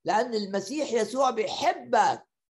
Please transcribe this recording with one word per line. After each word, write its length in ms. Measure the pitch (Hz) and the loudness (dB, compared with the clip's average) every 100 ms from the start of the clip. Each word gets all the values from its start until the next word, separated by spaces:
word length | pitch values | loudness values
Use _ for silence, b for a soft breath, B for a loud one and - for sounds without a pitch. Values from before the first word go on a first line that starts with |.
| 160 | 0
لأن 280 | 208 247 | 0 2
المسيح 600 | 220 196 196 196 302 277 | -2 -2 -4 -4 -4 -2
يسوع 360 | 226 208 254 262 | 0 0 2 0
بيحبك. 920 | 220 196 - 311 339 240 226 190 - - _ _ | 2 -4 0 0 0 0 2 4 0 -8 _ _